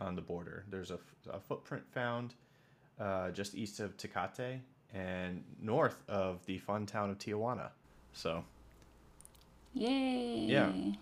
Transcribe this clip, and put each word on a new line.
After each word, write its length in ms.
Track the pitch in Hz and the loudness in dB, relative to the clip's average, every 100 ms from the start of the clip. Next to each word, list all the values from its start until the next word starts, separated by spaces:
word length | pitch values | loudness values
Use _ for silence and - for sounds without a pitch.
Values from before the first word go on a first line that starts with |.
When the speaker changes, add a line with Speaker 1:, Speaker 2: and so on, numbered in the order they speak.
Speaker 1:
on 160 | 95 90 | -2 -2
the 60 | |
border. 420 | 85 87 85 82 101 | -2 -4 -4 -10 -6
There's 220 | 95 90 | -6 -4
a, 40 | |
f-, 400 | 87 - - - | -6 -8 -18 -10
a 60 | - | -10
footprint 440 | - 160 - 147 - | -6 -6 -4 -8 -6
found, 440 | 131 120 120 120 - - - - - - - | -2 0 0 -4 -8 -20 -20 -20 -20 -20 -4
uh, 300 | 104 95 90 | 0 2 0
just 240 | 87 101 | 0 -4
east 260 | - 107 - | -2 -4 -2
of 160 | 104 95 | -4 -4
Tecate 640 | 101 101 92 - 127 131 127 - _ | -6 -2 -2 -2 -4 -4 -10 -20 _
and 500 | 98 92 92 90 90 - - | -6 -2 -2 -2 -4 -8 -8
north 420 | 107 127 143 - - | 0 4 4 2 -2
of 360 | 101 95 90 - | 2 2 0 -4
the 120 | 95 | -4
fun 260 | - 104 104 | 0 0 0
town 240 | 110 101 | 0 0
of 80 | 101 | 0
Tijuana. 520 | - 104 117 117 62 - - - - | -2 0 0 -2 -6 -10 -20 -20 -18
So. 320 | - 87 82 - - - - - - - - - - - - - | -4 -2 -2 -4 -14 -20 -20 -20 -20 -20 -20 -20 -20 -20 -20 -8
Speaker 2:
Yay. 720 | 262 220 269 262 247 240 233 220 | 0 4 4 4 2 2 2 6
Speaker 1:
Yeah. 260 | 139 - 185 202 202 | 6 6 4 0 0